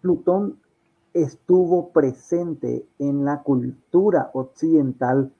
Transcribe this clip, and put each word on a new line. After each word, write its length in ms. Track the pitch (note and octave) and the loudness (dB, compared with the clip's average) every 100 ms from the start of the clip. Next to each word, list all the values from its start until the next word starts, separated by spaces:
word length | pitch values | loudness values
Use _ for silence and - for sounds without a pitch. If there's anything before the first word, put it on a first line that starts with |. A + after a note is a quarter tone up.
Plutón 580 | F#3 E3+ - F#3 G#3 - _ _ _ _ _ | -2 2 2 2 0 -8 _ _ _ _ _
estuvo 760 | F3 D3 - - F#3 F3 F3+ E3+ | -4 -4 -6 2 2 4 0 0
presente 960 | - C3+ C3 _ F3 F3 D3 B2 B2 - _ | 0 0 -4 _ -6 -4 -8 -6 -6 -10 _
en 240 | C#3+ C#3 | -4 -2
la 180 | C#3 C#3+ | -4 -4
cultura 880 | - C3 B2 - _ F3 G3+ E3+ C3 | -2 -2 -2 -12 _ 0 2 0 -2
occidental 1000 | C3 C3 _ D#3+ D#3+ C#3 B2+ B2 C3 C3+ _ | -8 -10 _ 0 2 0 -4 -2 0 -2 _